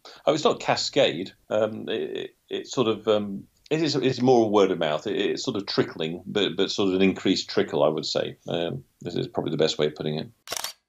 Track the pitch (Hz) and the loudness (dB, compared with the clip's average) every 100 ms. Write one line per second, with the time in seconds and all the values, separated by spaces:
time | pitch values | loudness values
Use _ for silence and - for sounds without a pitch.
0 | - - - 151 226 - - 120 - 147 | -18 -2 0 2 2 0 0 -2 0 2
1 | 104 76 98 - - 107 107 110 - 107 | 2 0 -8 -12 -4 0 0 -2 -6 -4
2 | 76 - - - _ 98 - 135 110 101 | -4 -6 -10 -14 _ -8 -4 -2 0 0
3 | 110 104 101 98 - _ _ 156 156 143 | 0 0 0 -8 -12 _ _ -2 0 0
4 | 131 120 127 120 107 104 95 85 78 76 | 0 2 6 6 6 6 4 4 0 0
5 | - 90 95 - - 107 - - - 85 | -2 -2 -2 -2 -4 -6 -2 -2 -2 -4
6 | 80 90 98 101 90 90 92 - 98 95 | -6 -6 -6 -2 0 0 -2 0 0 4
7 | 95 - 98 87 - 104 98 73 73 78 | 4 2 0 0 0 -2 0 2 2 2
8 | 71 80 78 - - 87 85 90 - _ | -4 -4 -4 -8 -6 -4 -4 -6 -12 _
9 | 87 90 90 - 85 78 80 - 76 76 | -8 -6 -4 -4 -4 0 0 2 -2 -2
10 | 78 76 - - - - - - | -6 -6 -8 -14 -10 -8 -8 -12